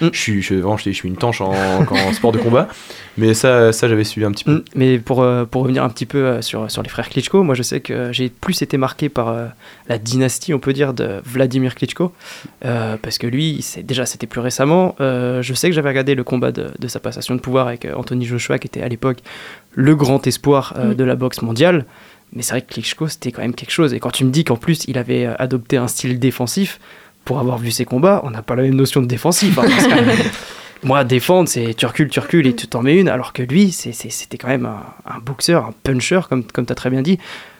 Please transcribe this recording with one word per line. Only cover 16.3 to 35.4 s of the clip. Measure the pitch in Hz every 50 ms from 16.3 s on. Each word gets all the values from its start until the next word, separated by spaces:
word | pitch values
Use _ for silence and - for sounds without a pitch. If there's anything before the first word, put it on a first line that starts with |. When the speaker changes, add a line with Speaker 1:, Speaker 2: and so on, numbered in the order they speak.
| 131 127 123 127
Speaker 1:
de, | 123 - - - - -
de | - 123
sa | - 113
passation | - 113 113 - 117 - 127
de | 123
pouvoir | - 131 127 131 131 123
avec, | 120 117 -
euh, | - -
Anthony | - 123 - 127 127 123
Joshua, | 117 123 120 117 - 139 131
qui | -
était | - - 123
à | - 123
l'époque | 120 110 - 131 127 - - - - - - - - - _ _ -
le | - 131 143 156
grand | 147 143 123 139 139 -
espoir, | 135 120 - - 139 143 139 127 - - -
euh, | 127 110
Speaker 3:
Mm. | 107
Speaker 1:
de | 120 131
la | 127 127
boxe | 123 127 127 - - 117
mondiale. | 117 113 113 151 180 175 160 123 - - - - - - _ _ _ -
Mais | 117
c'est | 120 - -
vrai | 127 -
que | - -
Klitschko, | - 110 - - - 160 156
c'était | 139 - - 127
quand | 120 - -
même | 117 120
quelque | - - -
chose. | - - 165 143 120
Et | 117
quand | - 127
tu | - - 131
me | 131
dis | 127 156 165
qu'en | - 123 117
plus, | - - 160 151 - -
il | 135 131
avait, | 120 123 127 123 123 117
euh, | 113 -
adopté | 131 127 131 123 117 - 143 127
un | 120 117
style | - - - 131 123 123
défensif, | 123 131 120 - 123 117 - 190 196 180 - - - - - - - - _ _ _
pour | - 127 139
avoir | 127 123 127 117
vu | 117 117
ses | 110 - 123
combats, | - 127 127 - 190 202 196 -
on | 135
n'a | 113 113
pas | 110 - 123
la | 123 131
même | 135 135
notion | 131 135 131 - 143
de | 127
défensif, | 120 123 117 - 151 175 - - 196 190 -
hein, | 233 247
parce | 262 240 294
que | 294 -
Speaker 3:
<laughs> | 220 240 262 226 226 - 220 - - - - - - - - - - -
Speaker 1:
moi, | 135 131 143 139
défendre, | 120 131 123 - - 180 185 175 -
c'est | - 123 117 113 110
tu | - -
recules, | 113 - - 156 127
tu | - 139
recules | 123 - - 170 147 131
et | 120
tu | 117 - -
t'en | - 123
mets | 120 135 156 190
une. | 190 160
Alors | 98 127 127 - -
que | - 123
lui, | 123 135 180 208 190
c'est, | 165 - - 120
c'est, | 117 - - 110
c'était | - - - - - 117
quand | - 123
même | 135 131 120
un, | 117 110 101 - - - - -
un | - - 113
boxeur, | 113 131 139 -